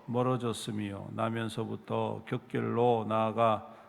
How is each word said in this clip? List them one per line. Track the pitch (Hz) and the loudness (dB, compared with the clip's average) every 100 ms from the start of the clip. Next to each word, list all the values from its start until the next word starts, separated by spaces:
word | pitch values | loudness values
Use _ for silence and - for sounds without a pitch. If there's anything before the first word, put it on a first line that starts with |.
| - | -4
멀어졌으며 | 120 127 123 120 107 - 104 101 98 107 | 0 2 0 -2 -4 -4 -4 -4 -6 -8
나면서부터 | 113 113 113 113 113 107 110 - 113 110 107 | -2 -2 -2 -4 -4 -6 -6 -4 -2 -2 -4
격결로 | - 127 - 123 113 113 123 117 107 | -6 -6 -4 -2 0 4 4 4 2
나아가 | 110 110 107 117 107 - - | 2 2 4 4 4 -2 -18